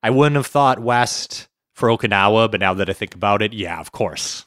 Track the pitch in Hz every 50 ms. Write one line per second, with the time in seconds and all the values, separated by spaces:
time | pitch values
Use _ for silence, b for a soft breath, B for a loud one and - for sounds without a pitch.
0 | - 113 127 135 147 147 147 143 131 - - 143 143 131 131 113 117 120 120 120
1 | 123 113 - - - - - - - - _ _ _ _ _ - - 113 113 -
2 | - 107 98 98 98 101 107 110 113 107 107 92 98 95 92 95 98 90 95 -
3 | 107 - - 87 104 101 101 104 107 104 113 107 92 85 85 82 80 - - -
4 | 113 85 73 - - - - - -